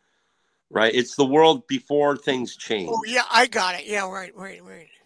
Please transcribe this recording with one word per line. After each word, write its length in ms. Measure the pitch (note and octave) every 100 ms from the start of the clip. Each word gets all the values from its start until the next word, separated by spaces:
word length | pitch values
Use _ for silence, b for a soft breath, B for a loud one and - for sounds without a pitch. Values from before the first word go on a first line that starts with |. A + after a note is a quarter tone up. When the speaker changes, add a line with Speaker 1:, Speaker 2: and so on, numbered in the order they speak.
| _ _ _ _ _ _ _
Speaker 1:
right? 240 | - A2
It's 220 | B2 A#2+ -
the 100 | C3+
world 400 | D3 D#3+ C#3 -
before 500 | C3+ - D3 C#3+ C3+
things 380 | - B2+ A2+ -
change. 340 | - A2 -
Speaker 2:
Oh, 100 | -
yeah, 200 | A3 B3 -
I 160 | A#3 B3
got 280 | A#3 F#3
it. 120 | F3+ G3
Yeah, 220 | G#3 F#3+
right, 260 | F#3+ F3+ G3
right, 260 | F#3+ F3
right. 240 | F3+ F#3 D#3 _